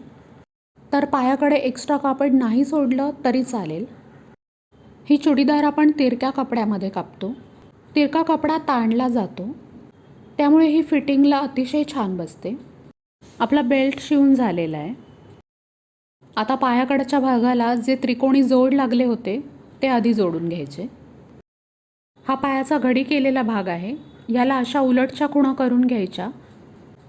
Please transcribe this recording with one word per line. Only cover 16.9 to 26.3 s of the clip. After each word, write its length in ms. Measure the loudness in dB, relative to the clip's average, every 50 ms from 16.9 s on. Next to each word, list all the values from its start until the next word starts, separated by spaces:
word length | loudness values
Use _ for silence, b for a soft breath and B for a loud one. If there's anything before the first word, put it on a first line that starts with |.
| 0 0 0 0 0 0
भागाला 540 | 2 2 2 2 2 2 2 2 0 0 0
जे 200 | -2 0 -2 -2 -2 -2
त्रिकोणी 400 | -2 -2 0 0 2 4 2 4
जोड 320 | 4 4 4 4 4 2
लागले 300 | 2 2 2 2 2 2
होते 340 | 0 0 -2 -4 -6 -6 -6 -8 -12 -18 -20 -20 -20 -8 -4 -2
ते 40 |
आधी 260 | 0 0 2 2 2 2
जोडून 340 | 2 0 0 -2 -2 -4 -4
घ्यायचे. 380 | -6 -6 -8 -10 -10 -12 -12 -12 -14 -18 -20 -20 -20 -20 -20 -20 -20 -20 _ _ _ _ _ _ _ _ _ _ _ _ _ _ _ _ _
हा 100 | -6 -4
पायाचा 440 | -4 -2 -2 -2 -2 -2 0 0 0
घडी 240 | 0 2 0 0 0
केलेला 400 | 0 0 0 0 0 0 0 0
भाग 260 | -2 -2 -2 -4 -4
आहे, 260 | -6 -6 -6 -8 -10 -12 -14 -18 -20 -18 -8 -4
याला 280 | 0 0 2 2 2 0
अशा 220 | -2 -2 0 0
उलटच्या 480 | 2 2 2 2 2 0 -2 -4 -4 0
खुणा 240 | 2 2 2 2 2
करून 280 | 0 0 0 2 2
घ्यायच्या, 480 | 2 2 0 -2 -2 -4 -6 -8 -8 -8